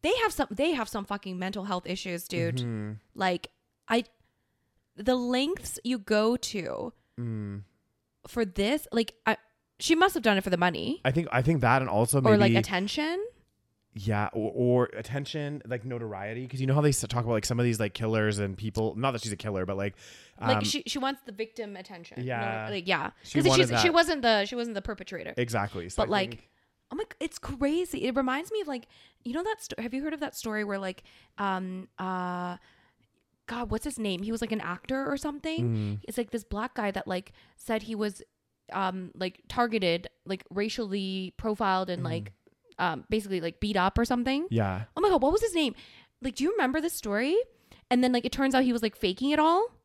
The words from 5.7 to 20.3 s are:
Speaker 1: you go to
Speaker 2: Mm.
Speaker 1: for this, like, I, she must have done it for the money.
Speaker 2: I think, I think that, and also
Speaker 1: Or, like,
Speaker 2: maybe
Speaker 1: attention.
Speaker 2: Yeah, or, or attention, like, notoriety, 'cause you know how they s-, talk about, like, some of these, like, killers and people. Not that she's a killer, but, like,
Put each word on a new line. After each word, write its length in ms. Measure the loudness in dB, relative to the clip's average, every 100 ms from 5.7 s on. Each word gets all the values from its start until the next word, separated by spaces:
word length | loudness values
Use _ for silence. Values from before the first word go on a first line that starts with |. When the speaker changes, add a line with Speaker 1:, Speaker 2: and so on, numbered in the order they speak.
| -8
Speaker 1:
you 140 | -4 -4
go 400 | 2 4 4 2
to 560 | -2 -6 -6 -6 -8 _ _ -8
Speaker 2:
Mm. 440 | -6 -4 -6 -8 -12 _ _ _ _ _ -10
Speaker 1:
for 200 | -4 -2
this, 420 | 0 0 0 0
like, 200 | -2 -2 -2 0
I, 100 | 0 _ _ _ _
she 160 | 2
must 200 | 4 4
have 80 | 4
done 160 | 4 4
it 60 |
for 40 | 2
the 80 | 2
money. 460 | 2 0 -4 -2
Speaker 2:
I 60 | 0
think, 180 | 0 0
I 120 | 2
think 180 | 4 4
that, 220 | 6 4
and 80 | 4
also 280 | 2 4 4
Speaker 1:
Or, 80 | 6
like, 220 | 8 8
Speaker 2:
maybe 40 | 6
Speaker 1:
attention. 680 | 4 -2 -2 -2 0 -2 -4 _ _ _ _ _ _
Speaker 2:
Yeah, 360 | -8 -2 0 0
or, 200 | 0 -2
or 360 | 2 4 4 4 -2
attention, 680 | -8 -6 -6 -6 -6 -8 -6
like, 180 | -8
notoriety, 600 | -6 -8 -6 -8 -8 -8 -8
'cause 140 | -4
you 60 | 2
know 60 |
how 60 | 4
they 100 | 4
s-, 100 | 2 0
talk 160 | -2
about, 80 | 2
like, 120 | 0
some 140 | 2 2
of 60 |
these, 160 | 2 2
like, 120 | -2
killers 460 | -2 0 2 2 2
and 180 | -2 -4
people. 380 | -4 -2 -2
Not 160 | 0 -2
that 120 | -2
she's 100 | -4
a 40 | -6
killer, 300 | -4 -2 -2
but, 100 | -2
like, 200 | -4 -6 -20 -20 -20